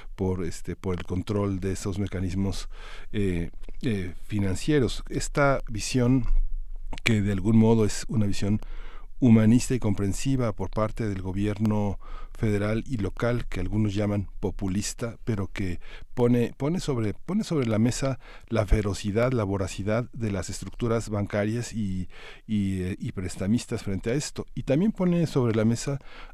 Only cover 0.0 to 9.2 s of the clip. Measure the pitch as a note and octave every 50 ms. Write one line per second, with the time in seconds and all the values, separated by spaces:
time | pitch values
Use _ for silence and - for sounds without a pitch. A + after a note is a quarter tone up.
0 | - - - - F#2+ F#2 F#2 F#2 F2 E2+ - - - - F2 - - G2 F2+ E2
1 | F2 - F2+ F2+ - - G#2+ G2+ G2+ G2+ G2 F2+ F#2 G2 F#2 - - G#2 F#2 G2
2 | G2+ F#2 - F#2 F#2 F2+ F2 F#2+ G2 G2 F#2+ - - - - - - - - -
3 | - - - G#2 G2+ F#2+ F2 E2+ E2+ - - - - - - - - B2 A2 G2
4 | F2+ F2 D#2+ - - - G#2+ G2+ G2 F#2+ F#2 - - - D3+ D3 A#2+ F#2+ - -
5 | - - - C#3+ - - - D#3 C#3+ C#3 C3+ - - - A#2 G#2 - - - C3
6 | A#2+ A#2+ C3 C3+ A#2+ - - - - - - - - - - - - - - -
7 | - - A2+ G#2+ G2+ G2+ G2+ F#2+ F2+ G#2+ A2+ A2+ A2 A2 A2+ G#2+ G#2+ G2+ - -
8 | - - - A2+ G#2 G2+ F#2+ - - G2+ G#2+ G#2+ - - - - - - - -
9 | - - - -